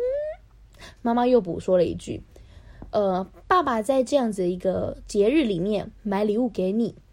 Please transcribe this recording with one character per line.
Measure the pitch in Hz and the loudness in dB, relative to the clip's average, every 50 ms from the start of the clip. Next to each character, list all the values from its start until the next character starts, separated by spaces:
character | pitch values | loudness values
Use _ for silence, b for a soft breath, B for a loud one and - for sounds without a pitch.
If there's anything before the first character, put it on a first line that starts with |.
| 494 508 539 571 605 605 640 - - _ _ - - - B B B B B B | -2 -2 -4 -4 -6 -8 -10 -12 -18 _ _ -20 -20 -20 B B B B B B
妈 | - 233 233 | -2 0 0
妈 | 240 247 | 2 4
又 | 247 254 233 | 4 4 4
补 | 185 175 165 - | 4 0 -6 -6
说 | - - 185 | 0 2 4
了 | 180 165 | 4 4
一 | 107 - | 2 -2
句 | 175 - - - - - - B B B B B B B B B B B B | -6 -8 -10 -10 -12 -12 -16 B B B B B B B B B B B B
，“呃， | - 214 202 190 185 185 190 - - - - | -2 0 0 0 0 -2 -4 -6 -14 -20 -2
爸 | - 381 359 320 | 0 2 2 2
爸 | 277 240 220 | 2 -2 -2
在 | 214 - 269 269 254 | 0 0 2 2 2
这 | - 285 | 2 2
样 | 277 254 220 | 2 2 2
子 | 202 196 180 | -2 -2 -2
一 | 175 185 | -2 -2
个 | 180 - 190 185 185 - - - - - | -2 -2 -2 -2 -2 -4 -4 -6 -10 -14
节 | - - 202 202 | -4 0 2 2
日 | 220 277 330 294 | 4 4 2 2
里 | 220 196 | 2 0
面 | 160 180 208 214 190 - 220 - - - | -2 -2 -2 -2 -2 -4 -8 -14 -10 -6
买 | 208 196 196 214 | -4 -2 0 0
礼 | 214 202 | 0 0
物 | 226 254 233 | 0 -2 -2
给 | - - 185 185 | -2 -2 -2 0
你， | 202 226 233 180 - - _ b | 0 0 -2 -2 -4 -10 _ b